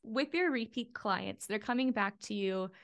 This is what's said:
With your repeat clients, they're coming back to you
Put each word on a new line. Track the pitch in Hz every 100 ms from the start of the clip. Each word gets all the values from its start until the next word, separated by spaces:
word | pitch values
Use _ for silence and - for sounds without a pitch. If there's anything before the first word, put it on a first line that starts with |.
With | 220 226 294
your | 339 359
repeat | 254 220 247 233
clients, | - 214 190 196 202 -
they're | 214
coming | 233 247 262
back | 220 202 -
to | -
you | 202 190 190 185 -